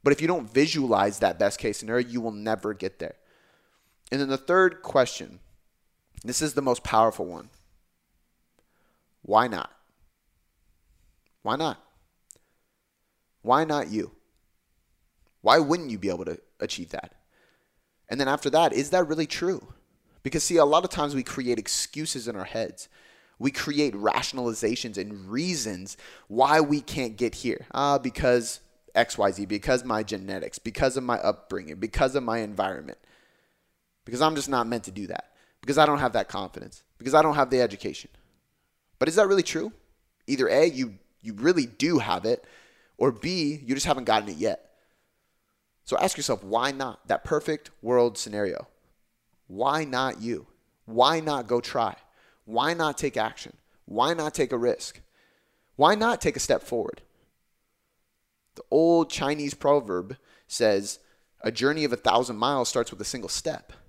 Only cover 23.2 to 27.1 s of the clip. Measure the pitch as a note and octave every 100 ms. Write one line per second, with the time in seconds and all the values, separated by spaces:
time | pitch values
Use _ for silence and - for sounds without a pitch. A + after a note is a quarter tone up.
23.2 | _ _ B2+ C#3 - D3 C#3+ G2+ G#2+ -
24.2 | - C3 A#2+ A2 A2 B2 A#2+ G2 G#2 G#2
25.2 | F#2+ A#2 F3 D#3+ A2 F2+ F#2+ - - -
26.2 | _ G#2+ C3+ D#3 D3 D3 - D3 B2